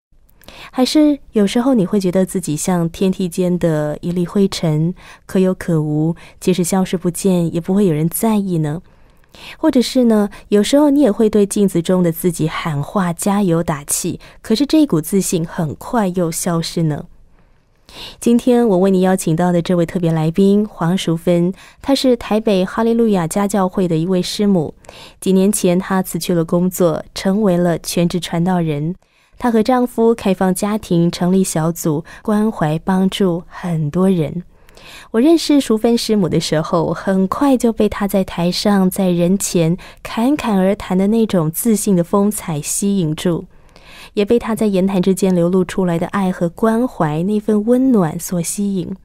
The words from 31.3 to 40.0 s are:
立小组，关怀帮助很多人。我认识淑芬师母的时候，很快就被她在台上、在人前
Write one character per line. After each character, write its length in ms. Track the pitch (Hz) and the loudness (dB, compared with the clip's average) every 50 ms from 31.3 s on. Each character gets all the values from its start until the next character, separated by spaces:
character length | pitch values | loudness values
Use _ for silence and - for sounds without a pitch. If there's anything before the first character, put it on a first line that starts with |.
立 100 | 190 190 | 2 2
小 300 | 185 - - 165 156 170 | 0 0 -2 -2 -2 -2
组， 320 | 165 - - 170 147 156 - - - - | -2 -2 -2 -2 -2 -4 -6 -10 -16 -10
关 300 | - 226 208 208 214 220 | -4 -2 0 0 0 -2
怀 260 | 214 - 165 151 156 165 | -2 -2 -2 -2 -2 -2
帮 300 | - - 190 185 190 190 | -2 0 0 2 2 0
助 340 | - - 202 180 165 170 - | 0 0 0 0 0 -2 -6
很 420 | - - - - 175 165 156 151 147 | -12 -14 -10 -6 -4 -2 -2 -2 -2
多 200 | 147 180 185 196 | 0 2 2 2
人。 340 | 190 170 147 143 160 175 - - _ - - - - - - - - - - - | 2 2 0 -4 -4 -10 -12 -12 _ -20 -20 -20 -20 -20 -20 -20 -20 -20 -12 -4
我 100 | - 226 | 0 2
认 160 | 254 320 339 | 4 4 4
识 240 | 302 - - 294 277 | 4 4 2 2 2
淑 160 | - - 220 | 4 2 0
芬 180 | 214 - 233 233 | 0 2 2 0
师 200 | 233 - - 214 | 0 0 0 0
母 120 | 214 175 | 0 0
的 120 | - - 165 | 0 0 0
时 200 | - - 165 156 | 0 0 -2 -2
候， 320 | 160 - 190 175 160 156 | -2 0 0 0 0 -2
很 360 | 170 - - 202 190 190 190 | -4 -4 -2 -2 0 0 0
快 280 | 185 - - 285 277 262 | 0 0 0 2 2 2
就 160 | 233 - 226 | 2 2 0
被 160 | 220 - 214 | 0 2 0
她 200 | 208 - - 202 | 0 0 -2 -4
在 160 | 196 - 196 185 | -2 0 0 -2
台 260 | - - - 170 180 | -2 -4 -2 -2 -2
上、 400 | 180 - - 208 202 190 185 185 | -2 0 0 2 2 4 2 2
在 220 | - - 190 180 | 0 0 0 0
人 260 | 175 170 175 175 190 | 2 2 2 2 2
前 400 | 196 - - - 175 160 160 175 - - - - - | 0 -2 -2 0 0 2 0 0 -4 -6 -16 -20 -18